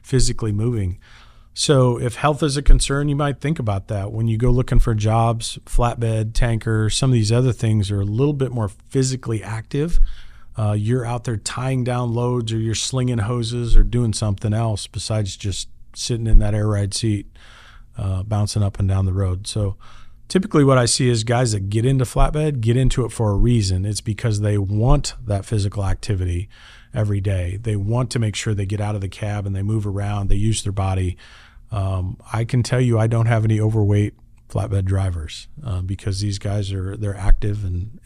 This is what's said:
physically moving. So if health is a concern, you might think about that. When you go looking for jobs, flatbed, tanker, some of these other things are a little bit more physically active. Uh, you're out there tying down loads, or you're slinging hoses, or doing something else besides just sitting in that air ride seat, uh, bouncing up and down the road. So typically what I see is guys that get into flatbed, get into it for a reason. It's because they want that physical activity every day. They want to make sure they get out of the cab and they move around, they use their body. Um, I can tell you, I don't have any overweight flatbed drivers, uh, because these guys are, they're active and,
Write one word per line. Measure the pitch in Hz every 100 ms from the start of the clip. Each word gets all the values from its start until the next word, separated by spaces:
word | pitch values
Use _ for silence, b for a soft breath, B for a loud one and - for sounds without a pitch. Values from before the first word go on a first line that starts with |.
physically | - 127 120 - 110
moving. | 104 120 113 92 92 B B B B B
So | - - 135 123 123
if | 123 -
health | 147 147
is | 151 143
a |
concern, | 139 131 - 143 147
you | 143
might | 143 135
think | 143 160
about | 107 98 -
that. | 101 104
When | 113 113
you | 110
go | 123
looking | 123 120 120
for | 120
jobs, | 107 110 113 117 113 - -
flatbed, | - - 120 117 113 110 110
tanker, | - 120 110 117 110 107
some | - 131
of |
these | 120 104
other | 120 127
things | - 113 110 98
are | 101
a |
little | 101 107 147
bit | 139 127
more | 120 101
physically | - - 135 131 127 117 110
active. | 98 113 - 139 170 - B B B B B -
Uh, | 107
you're | 104 107 127
out | 117 120
there | 123 107
tying | - - 131 131
down | 123 123 120
loads, | 113 123 123 110
or | 113
you're | 113
slinging | 107 - 131 127 117
hoses, | 107 123 113 120 117 107
or |
doing | 104 120 117
something | - 107 98 107
else | 107 113 101 -
besides | - - 107 98 -
just | 101 - - - -
sitting | - - 117 113
in | 107
that | 104
air | 107 107
ride | 101 101
seat, | - 113 101 - - B B B B B -
uh, | 98 92
bouncing | 104 104 104 107
up | 98 -
and | 95
down | 95
the | 92
road. | 95 95 92 -
So | 110 98 - B B B B -
typically | 190 196 156
what | 135 131
I |
see | 117 - 123
is | 113
guys | 113 120 123
that | 104 98
get | 107
into | 127 135
flatbed, | 123 131 139 151 156 135
get | 110 123
into | 127 -
it | 113
for | - 107
a | 101
reason. | 113 117 95 92
It's | 104 101
because | - 104 117 104
they | 104 104
want | 98 107 123 147 - -
that | 117 101
physical | - 107 98 101
activity | 95 95 - 95 90 87 101 B B B B
every | - 104 101
day. | 101 95 90 98
They | 110 104
want | 101 117 127
to | 123
make | 107 -
sure | 113
they | 104 95
get | 104
out | 104
of | 104
the | 95
cab | - 104 104
and | 98 98
they |
move | 101 110 101
around, | 98 101 104 98
they | 101
use | 110 107
their | 104
body. | 98 95 95 92 - B B B B -
Um, | 104 95 92 92 - -
I | 113
can | 117 127
tell | 113 127
you, | 123 110
I | 113
don't | 117 117
have | 113
any | 110 107
overweight | 107 110 101 104 104 - - - -
flatbed | 98 98 98 95
drivers, | 98 95 85 78 - - -
uh, | 131 92
because | 92 92 104 98
these | 104 101
guys | 101 104 95
are, | 95 95 110
they're | 101
active | 101 98 - 107 104
and, | 95 90 104 -